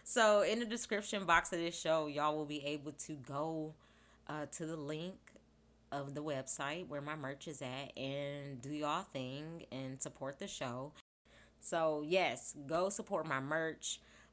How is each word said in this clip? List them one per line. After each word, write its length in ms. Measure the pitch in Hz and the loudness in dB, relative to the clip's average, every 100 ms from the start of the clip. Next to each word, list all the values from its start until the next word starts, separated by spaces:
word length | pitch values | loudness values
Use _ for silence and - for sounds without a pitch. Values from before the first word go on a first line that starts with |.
so 400 | - 247 220 208 | 2 6 8 8
in 160 | 190 220 | 6 2
the 80 | 233 | 0
description 580 | 226 - 208 208 208 | -4 -2 -2 -2 0
box 280 | 170 170 - | 6 6 6
of 60 | 175 | 2
this 200 | 170 170 | 0 0
show, 280 | 160 160 151 | 2 4 2
y'all 280 | 143 151 151 | 2 2 2
will 80 | |
be 200 | 147 147 143 | -2 -4 -2
able 260 | 151 143 | -4 -4
to 220 | 151 - | -4 -4
go, 600 | 151 127 139 160 160 156 156 - - - - - | -6 -6 -2 -2 -2 -4 -10 -20 -20 -20 -16 -8
uh, 180 | 151 147 | -6 -4
to 140 | - 160 | -4 -4
the 100 | 165 | -6
link 380 | 147 156 175 180 - - - _ _ _ _ | -6 -6 -6 -10 -18 -20 -20 _ _ _ _
of 240 | 143 139 | -6 -4
the 80 | 143 | -4
website 640 | 151 139 131 - 143 165 180 | -2 -2 0 0 0 -4 -6
where 120 | 147 | -6
my 160 | 143 156 | -6 -6
merch 320 | 135 143 170 | -6 -6 -8
is 140 | 139 | -8
at 340 | 131 131 139 - | -6 -6 -8 -6
and 640 | 135 139 143 143 143 135 | -6 -4 -4 -6 -8 -8
do 100 | 135 | -6
y'all 320 | 151 151 160 | -4 0 -2
thing 600 | 202 139 127 139 156 165 - | -2 -6 -6 -8 -8 -10 -10
and 280 | 131 131 131 | -8 -8 -4
support 360 | 156 - 135 143 | -4 -4 -8 -6
the 80 | 196 | -8
show. 440 | - 131 120 143 - - _ _ - - _ | -6 -4 -4 -8 -12 -20 _ _ -20 -20 _
So 440 | - 170 160 151 151 | 0 2 4 2 2
yes, 480 | 185 160 123 - 151 139 | 4 4 2 -2 -2 0
go 240 | 160 190 | 2 4
support 360 | 196 196 165 156 | 4 2 -2 0
my 140 | 135 | 0
merch. 600 | 135 160 160 - - - - - - | 2 0 0 -2 -6 -6 -10 -20 -18